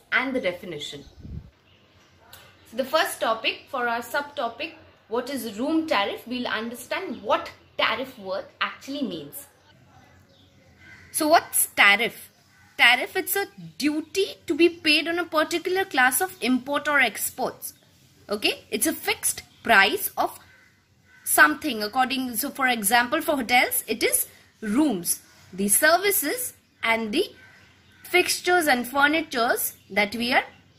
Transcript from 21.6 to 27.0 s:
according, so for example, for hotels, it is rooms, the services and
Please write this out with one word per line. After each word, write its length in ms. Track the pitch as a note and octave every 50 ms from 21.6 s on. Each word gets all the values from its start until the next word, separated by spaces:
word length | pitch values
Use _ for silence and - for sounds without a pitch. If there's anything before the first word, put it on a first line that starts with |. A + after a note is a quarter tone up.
| - D4+ A3+ G#3+
according, 540 | G#3 G#3 - C4 C4 B3 C4+ C4 C4 B3 A#3+
so 120 | G#3 C#4+ C#4
for 200 | C#4 - C4 B3+
example, 520 | B3 A#3 G3+ G3 A#3+ A#3+ A#3+ A#3+ D4+ E4
for 140 | D#4 E4+ D4+
hotels, 480 | C4+ A#3 G3+ B3 B3+ D4 A#4+ - - - -
it 160 | A3+ G#3 D#4
is 240 | B4+ D5 - - - - - - _ _ -
rooms, 600 | A3 G#3 G#3 C4+ D#4+ C#4+ G#3+ F3 E3+ - - - - - - - - -
the 140 | - F3+ G3+
services 840 | G#3 G3+ - D4+ D#4 E4 F#4 G4 G4+ G4 - C#4 D4 A4+ - - - - _ _ _ _ - -
and 260 | A3+ A3+ A3+